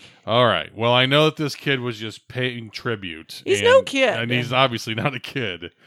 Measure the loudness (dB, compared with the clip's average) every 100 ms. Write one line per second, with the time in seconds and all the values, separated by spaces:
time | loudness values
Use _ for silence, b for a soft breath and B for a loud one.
0 | B B -2 2 4 2 -2 -2 2 2
1 | 4 4 2 0 -6 -4 -2 -2 -2 -8
2 | -12 -14 _ -6 -6 -6 -12 -10 -6 -6
3 | -8 -14 -16 -12 -2 2 6 6 6 2
4 | 0 0 0 -2 0 2 2 0 -4 -4
5 | -4 -4 -8 -6 -6 -8 -12 b